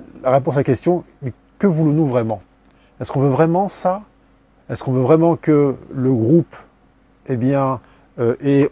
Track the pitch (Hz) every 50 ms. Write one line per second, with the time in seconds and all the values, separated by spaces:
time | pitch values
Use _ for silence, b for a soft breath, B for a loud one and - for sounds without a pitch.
0 | - - - - - 131 127 135 127 170 135 143 131 - 135 - - 170 175 175
1 | 160 - _ - - 131 - _ _ _ _ - - 202 170 151 165 156 143 151
2 | 165 143 123 123 117 113 110 101 - _ _ _ _ b b b b b b b
3 | 131 - - 139 131 143 131 131 160 165 170 180 196 190 - - - 185 185 202
4 | 214 - _ _ _ _ _ _ _ _ _ _ _ - 131 - - - 127 127
5 | 131 123 156 160 165 170 165 - - - 156 147 143 139 127 - - - - 135
6 | 127 131 135 120 110 110 151 170 147 - - - - _ _ _ _ _ _ _
7 | _ _ _ _ _ - 135 120 117 131 139 139 135 131 131 120 b b b b
8 | b b b - 123 117 127 - - 143 139 139 143 147